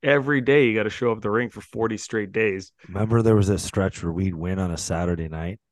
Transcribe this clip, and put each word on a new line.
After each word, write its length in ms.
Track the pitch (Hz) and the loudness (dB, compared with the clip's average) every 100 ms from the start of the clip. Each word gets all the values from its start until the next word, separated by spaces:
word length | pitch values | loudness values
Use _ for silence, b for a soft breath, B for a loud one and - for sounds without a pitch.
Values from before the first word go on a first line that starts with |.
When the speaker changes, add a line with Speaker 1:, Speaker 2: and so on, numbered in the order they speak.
Speaker 1:
every 380 | 147 143 135 143 | 0 2 2 0
day 260 | 123 143 123 | 4 4 4
you 80 | |
gotta 160 | 110 107 | 2 -2
show 220 | - 120 | -2 -2
up 60 | 110 | -2
at 40 | |
the 80 | 104 | -2
rink 220 | 107 120 | -2 -2
for 80 | - | -6
forty 360 | - 110 113 107 | -12 -4 -4 -4
straight 360 | - 110 101 | -4 -6 -4
days. 400 | 104 110 95 95 _ - | -2 0 -2 -8 _ -10
Speaker 2:
Remember 340 | 92 110 117 | -4 2 4
there 140 | 113 110 | 6 6
was 120 | 95 | 4
a 100 | 95 | 0
stretch 440 | - - 95 - | -2 0 0 -2
where 100 | 85 | -4
we'd 220 | 82 95 | -2 -2
win 240 | 82 87 95 | -2 -4 -2
on 120 | 92 | -4
a 60 | 82 | -4
Saturday 500 | - 82 87 87 80 | -4 -2 -2 -2 -4
night 320 | 78 85 107 _ | -8 -8 -10 _